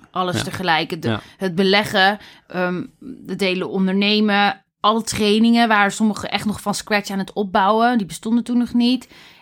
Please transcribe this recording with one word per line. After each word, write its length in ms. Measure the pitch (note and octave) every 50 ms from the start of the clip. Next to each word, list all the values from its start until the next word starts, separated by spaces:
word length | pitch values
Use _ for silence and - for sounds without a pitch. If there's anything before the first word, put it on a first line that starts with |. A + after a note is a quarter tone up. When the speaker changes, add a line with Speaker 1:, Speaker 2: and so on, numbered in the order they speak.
| - _
Speaker 1:
Alles 240 | - F#3 F3+ F3+ F3
Speaker 2:
Ja. 60 | A2 -
Speaker 1:
tegelijk, 580 | F#3 - - F3+ F3 D#3+ D#3+ E3+ - F3+ E3
de, 60 | - -
Speaker 2:
Ja. 120 | A2 G2+ - - -
Speaker 1:
het 180 | - F#3+ F#3+ E3
beleggen, 640 | F3+ G3 F#3+ G3 G#3 G#3+ - G#3+ G3 F#3+ G3 G#3 G3+ - - - - _
ehm, 360 | - - F3+ F#3 F3+ F3+ F3 - - _ -
de 360 | - - - - - - F#3+
delen 340 | F#3+ G3+ F#3 F3+ F3+ F3 A#2
ondernemen, 920 | - F#3+ F#3+ F#3+ F#3+ G3 G3+ G#3 G#3+ G#3+ G#3+ G#3 G3+ G3+ G3+ G3+ - - _ _ _ _
alle 240 | - G#3 A3+ A3+ A3
trainingen 640 | - - - G#3+ G#3 G#3 A3 A3+ A#3 A#3 A#3+ A#3+
waren 240 | A3 A3 G3+ G3+ G3
sommige 360 | G3 - A3 G#3+ G3 - -
echt 180 | - - G3 -
nog 160 | G#3+ F#3 -
van 120 | - G#3 F#3+
scratch 340 | - - - G#3+ G3+ G3 -
aan 100 | G3 G3
het 140 | F#3+ - -
opbouwen. 640 | - G#3 F#3+ F3+ G#3+ F#3+ G3 A3 A3 A#3 A#3+ B3
Die 100 | A#3 G3
bestonden 360 | D#3+ - - - A3+ A#3 A#3+ A3
toen 140 | - A#3+
nog 160 | B3 A#3+ A3+ -
niet. 340 | A#3+ A#3+ A#3+ B3+ B3+ - - - - - - - _